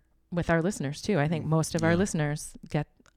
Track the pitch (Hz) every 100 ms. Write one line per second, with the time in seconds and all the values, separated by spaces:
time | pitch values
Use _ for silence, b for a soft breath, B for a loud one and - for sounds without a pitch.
0 | _ _ - 175 160 165 165 - 139 147
1 | - 185 147 165 - 160 156 165 165 170
2 | 180 165 147 147 - - - 151 151 _
3 | _